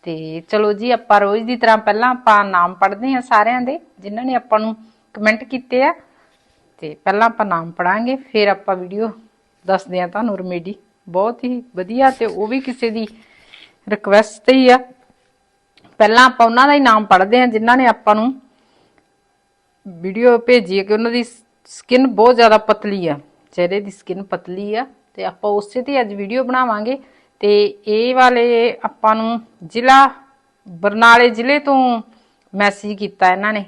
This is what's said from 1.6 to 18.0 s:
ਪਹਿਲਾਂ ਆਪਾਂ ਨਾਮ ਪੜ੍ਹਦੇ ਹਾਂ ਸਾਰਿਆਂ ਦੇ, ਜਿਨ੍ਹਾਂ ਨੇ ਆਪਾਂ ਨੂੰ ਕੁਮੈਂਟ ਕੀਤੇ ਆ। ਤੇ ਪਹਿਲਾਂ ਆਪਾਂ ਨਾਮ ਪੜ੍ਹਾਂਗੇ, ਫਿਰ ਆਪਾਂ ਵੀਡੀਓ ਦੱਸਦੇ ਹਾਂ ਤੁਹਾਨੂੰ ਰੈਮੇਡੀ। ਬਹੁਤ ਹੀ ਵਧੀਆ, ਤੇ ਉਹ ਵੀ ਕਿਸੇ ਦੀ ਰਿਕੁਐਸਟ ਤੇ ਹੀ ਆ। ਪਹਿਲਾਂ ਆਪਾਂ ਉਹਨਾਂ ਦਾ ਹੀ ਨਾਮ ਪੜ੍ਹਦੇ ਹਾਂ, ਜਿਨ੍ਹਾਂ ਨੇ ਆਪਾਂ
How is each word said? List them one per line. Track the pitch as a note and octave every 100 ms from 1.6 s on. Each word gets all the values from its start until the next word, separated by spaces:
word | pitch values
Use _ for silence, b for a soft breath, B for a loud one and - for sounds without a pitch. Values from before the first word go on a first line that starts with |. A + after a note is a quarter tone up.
| A#3 A3
ਪਹਿਲਾਂ | A3 G#3 B3
ਆਪਾਂ | B3 A#3 G#3
ਨਾਮ | G3+ F3+ F3
ਪੜ੍ਹਦੇ | F#3 G3 G3+ B3+
ਹਾਂ | C4
ਸਾਰਿਆਂ | B3 A3 G#3+ B3+
ਦੇ, | B3 E4 _ _
ਜਿਨ੍ਹਾਂ | G3 G#3
ਨੇ | B3+
ਆਪਾਂ | B3 - G#3+
ਨੂੰ | A3 A3 b b b
ਕੁਮੈਂਟ | - G#3+ A3
ਕੀਤੇ | C4 C4 - B3
ਆ। | C#4 E4+ _ _ _ _ _ _ _ _
ਤੇ | D#3 D3+
ਪਹਿਲਾਂ | G3+ G3+ A3+
ਆਪਾਂ | A3 G#3
ਨਾਮ | E3+ E3
ਪੜ੍ਹਾਂਗੇ, | E3 F3+ G3+ A#3+ C4 -
ਫਿਰ | A3 G3+
ਆਪਾਂ | G3 G3+ F#3+
ਵੀਡੀਓ | F3+ G3+ A3 A3 _ _ _ _ F3
ਦੱਸਦੇ | F#3+ - F3+
ਹਾਂ | F3+
ਤੁਹਾਨੂੰ | G3 A#3 F#3+
ਰੈਮੇਡੀ। | F#3 F3 E3+ G#3 _ _ -
ਬਹੁਤ | F3 G#3+ A#3+
ਹੀ | B3+ B3 A#3+ -
ਵਧੀਆ, | F#3 A#3+ C4+
ਤੇ | C4 A3
ਉਹ | F3+ G#3+
ਵੀ | B3+
ਕਿਸੇ | C4 A#3+ A#3
ਦੀ | A3 G#3+ b b b b b b b -
ਰਿਕੁਐਸਟ | G#3 - G3+ G#3+ - -
ਤੇ | C4
ਹੀ | B3+
ਆ। | B3+ B3+ _ _ _ _ _ _ _ _ _ _ _
ਪਹਿਲਾਂ | G#3 A3+ B3+
ਆਪਾਂ | B3+ A3+
ਉਹਨਾਂ | A#3 C#4
ਦਾ |
ਹੀ | D4
ਨਾਮ | C4 A3
ਪੜ੍ਹਦੇ | G#3 F#3 G3 B3
ਹਾਂ, | B3
ਜਿਨ੍ਹਾਂ | A3 A3+ B3+
ਨੇ | B3+
ਆਪਾਂ | A#3